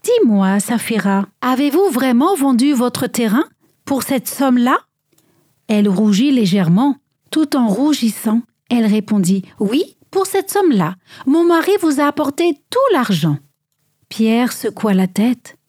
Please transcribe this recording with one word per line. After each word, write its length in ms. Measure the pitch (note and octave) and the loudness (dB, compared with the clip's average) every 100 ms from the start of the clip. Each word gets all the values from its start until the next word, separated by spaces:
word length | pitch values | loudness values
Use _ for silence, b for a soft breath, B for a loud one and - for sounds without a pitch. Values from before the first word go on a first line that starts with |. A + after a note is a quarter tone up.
« 0 | |
Dis-moi, 560 | - A#4+ D4+ G#3 F#3+ G3+ | 0 2 2 2 2 0
Saphira, 680 | - A#3 - A3+ G3+ G3 G3 _ | -2 -4 -4 -4 0 -2 -4 _
avez-vous 480 | B3+ B3+ C#4+ D4+ G4 | -4 0 0 0 0
vraiment 440 | B3 C4 A#3 E4 | 0 0 2 2
vendu 380 | F#4+ C#4 A#3+ C#4 | 0 0 2 2
votre 320 | C4+ B3 A#3+ | 0 -2 -2
terrain 380 | B3+ - A3+ A3+ G#4 _ _ _ | -6 -2 0 0 -2 _ _ _
pour 160 | - C4+ | -6 -6
cette 260 | - C4+ - | -2 -4 -4
somme-là ? » 520 | - C4+ B3 A#3+ D#4+ _ _ _ _ _ _ _ _ - | -2 0 2 2 -2 _ _ _ _ _ _ _ _ -2
Elle 200 | G#3 G#3 | 0 2
rougit 440 | F#3 G#3+ G3 C#4+ | 2 2 2 2
légèrement. 680 | C4 G3 G3 E3+ F#3 C#4+ - _ _ _ | 2 2 0 2 2 2 -2 _ _ _
Tout 260 | D#4 D4+ | -4 -2
en 120 | C#4+ A#3 | 0 0
rougissant, 760 | G3 D4 C#4+ A#3 - A3 A3+ - _ _ | 0 0 0 -2 -2 -2 -2 -4 _ _
elle 160 | A#3+ A3 | 0 2
répondit, « 560 | G#3+ G#3+ G#3 F3 G3 B B | 0 0 0 2 0 B B
Oui, 360 | G3+ C4+ - _ _ | -2 -2 -4 _ _
pour 160 | G4 | -4
cette 240 | F#4+ G4 - | -2 -2 -2
somme-là, 460 | G4+ F#4 A3 D#3+ F#3+ B B - | 0 2 2 0 -4 B B 0
mon 180 | D#4+ | 2
mari 280 | E4+ E4 F4+ G4+ | 4 2 2 0
vous 180 | D#4+ C#4 | 0 0
a 60 | |
apporté 540 | C#4+ D4 C#4 C#4+ F4 D4+ _ | 0 0 -4 0 -2 -2 _
tout 220 | A#4+ C5+ | -2 2
l'argent. » 440 | F4+ A#3 F3 D#3+ C#3+ _ _ _ _ _ _ _ | 0 0 0 0 -2 _ _ _ _ _ _ _
Pierre 440 | - A3 A3+ B3 | -2 0 2 0
secoua 420 | - C#4 G3 G#3+ | -4 -10 -4 0
la 100 | F#3+ | 0
tête. 540 | F#3 F#3+ A3+ B3 - _ | 0 0 -2 -2 -10 _